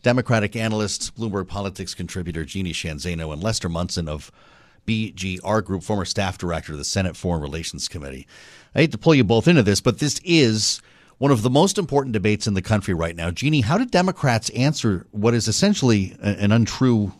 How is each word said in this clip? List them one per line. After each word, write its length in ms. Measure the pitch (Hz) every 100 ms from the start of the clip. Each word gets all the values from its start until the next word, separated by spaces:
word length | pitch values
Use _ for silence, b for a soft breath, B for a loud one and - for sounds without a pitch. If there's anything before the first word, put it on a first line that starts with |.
Democratic 520 | 120 123 120 113 104 117
analyst, 600 | 113 107 104 - - -
Bloomberg 300 | 113 98 92
Politics 460 | 101 98 92 92
contributor 500 | - 87 95 87 82 78
Jeannie 280 | 92 92
Shanzano, 600 | 78 82 76 87 82 80
and 80 | 76
Lester 280 | 104 110 90
Munson 380 | 82 90 - 78
of 240 | 76 - b b b b b -
B 260 | 110 110
G 280 | - 95 90
R 180 | 92 110
Group, 220 | - 95
former 220 | - 104 85
staff 320 | - 95 -
director 360 | 87 82 -
of 40 | 76
the 60 |
Senate 320 | 73 98 92 76
Foreign 260 | 92 85
Relations 460 | 73 80 80 76 -
Committee. 400 | 82 71 65 - B B B B 139
I 60 |
hate 100 | 160
to 60 | -
pull 180 | 165 147
you 80 |
both 240 | 104 113 156
into 160 | 170
this, 160 | 104 98
but 200 | 127 120
this 200 | 147 - 180
is 560 | 165 123 110 107 - b b b b
one 120 | 139
of 100 | 123
the 80 | 117
most 280 | 127 190 202
important 360 | 175 143 135
debates 320 | 107 101 104 -
in 80 |
the 80 | 98
country 320 | 90 107 101
right 220 | 87 82 85
now. 160 | 85
Jeannie, 300 | 85 143 156
how 160 | 107 180
did 140 | 254
Democrats 580 | - 185 180 143 117 -
answer 560 | 110 135 147 113 95 -
what 220 | 107 110
is 140 | 117 110
essentially 680 | - 202 202 127 107 95 -
a-, 220 | 101 101
an 80 | 101
untrue 600 | 113 107 - 131 113 101 -